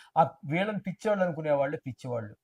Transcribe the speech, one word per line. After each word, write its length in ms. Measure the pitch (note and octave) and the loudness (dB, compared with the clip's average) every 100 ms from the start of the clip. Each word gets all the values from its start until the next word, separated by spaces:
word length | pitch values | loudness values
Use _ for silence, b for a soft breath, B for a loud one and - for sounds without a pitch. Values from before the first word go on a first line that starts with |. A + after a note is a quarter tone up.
| B E3 | B 2
ఆ 80 | E3 - | 2 2
వీళ్ళని 380 | D3 D#3+ G#3 G#3 | -4 -2 0 -2
పిచ్చాళ్ళు 380 | - E3 G#3+ G#3 | -6 -6 -2 2
అనుకునే 300 | F3+ D#3 D#3 C#3+ | 0 0 0 2
వాళ్ళే 200 | C#3 C#3+ | 2 -2
పిచ్చివాళ్ళు. 500 | C3+ A#2+ C3 A#2+ G#2+ G#2 | -8 -10 -6 -6 -6 -14